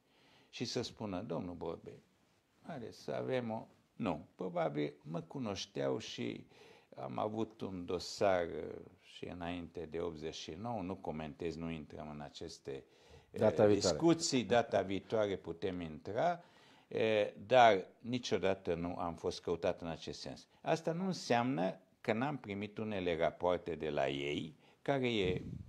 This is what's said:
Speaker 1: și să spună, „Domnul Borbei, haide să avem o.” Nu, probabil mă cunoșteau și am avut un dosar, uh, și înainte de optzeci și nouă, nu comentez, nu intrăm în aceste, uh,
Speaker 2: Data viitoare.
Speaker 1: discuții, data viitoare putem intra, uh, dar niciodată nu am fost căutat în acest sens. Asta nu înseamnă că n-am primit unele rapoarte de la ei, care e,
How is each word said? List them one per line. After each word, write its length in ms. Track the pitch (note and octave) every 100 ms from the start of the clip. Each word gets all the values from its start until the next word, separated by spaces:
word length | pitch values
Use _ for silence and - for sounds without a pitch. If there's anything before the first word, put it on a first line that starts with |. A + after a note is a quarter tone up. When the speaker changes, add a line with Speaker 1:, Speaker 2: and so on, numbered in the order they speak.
| _ _ _ - _
Speaker 1:
și 160 | - A#2
să 160 | B2+
spună, 400 | A2+ - G#2+ F2+
„Domnul 320 | - E2+ F2+
Borbei, 500 | F2 E2 E2+ - - - _ _ _ _ _
haide 300 | - D3 G#2+
să 200 | - -
avem 400 | C3 B2 B2+ A#2
o.” 160 | A2 - - _ -
Nu, 300 | A2 D#2 - -
probabil 580 | F#3 E3+ D#2+ D3 C#3 -
mă 200 | C#3+ E3
cunoșteau 760 | D#3+ C#3+ A2+ F#2+ - C#3 C#3 B2
și 480 | - - A#2+ - - - - - _ -
am 220 | C3 A#2+
avut 440 | G#2+ G#2+ A2 -
un 240 | G#2+ F#2 F2+
dosar, 600 | F2 - - G2+ F#2 E2+
uh, 300 | D#2 F2 - - -
și 240 | - - -
înainte 640 | F2 E2+ F2 D#2+ F2 D#2
de 80 | E2
optzeci 340 | E2+ D#2 D#2 D2+
și 160 | -
nouă, 300 | D#2+ A#2 A#2
nu 140 | F2+ F#2
comentez, 600 | - D#2 D#2 C#2+ E2+ D#2+
nu 140 | E2
intrăm 380 | E2 D2+ E2 D2+
în 120 | D2
aceste, 640 | C#2+ - E2+ - - C2+ - - - - -
uh, 80 | G2
Speaker 2:
Data 260 | A2 - G#2+
viitoare. 300 | G2+ F#2+ D2+
Speaker 1:
discuții, 460 | E3 E3 - C3
data 380 | G2+ A#2+ A2+ G#2
viitoare 540 | F#2+ G2 - A2+ G#2 F#2+
putem 460 | E2 D#2+ G2 F2+
intra, 600 | E2 D2+ - A2 E3 E3+ - - - - _
uh, 100 | A2 A2 G#2+ G#2 - G#2
dar 380 | B2+ A#2 F#2+ F2 -
niciodată 720 | A2+ B2 - G#2+ F#2 F#2+ -
nu 220 | E2+ F2 -
am 200 | F2+ E2
fost 260 | F2+ -
căutat 400 | - E2+ F#2+ E2
în 60 | E2
acest 320 | D#2+ - C#2+
sens. 280 | - B1+ - _
Asta 300 | - D#3+ E3
nu 140 | E3 F#3+
înseamnă 720 | F3 - A#2 B2 D3 F#3 - _ _
că 120 | -
n-am 240 | A2 C#3 C#3+
primit 400 | G#2 G2 G#2+ G#2+
unele 400 | G#2+ G2+ F2 D#2+
rapoarte 580 | D#2+ - F2 F2 E2+ D#2
de 140 | D#2
la 200 | D2 C2+
ei, 460 | C#2 C#2+ D2+ D#2+ - - _
care 320 | - C#3 B2
e, 280 | A2+ F#2 F#2 - -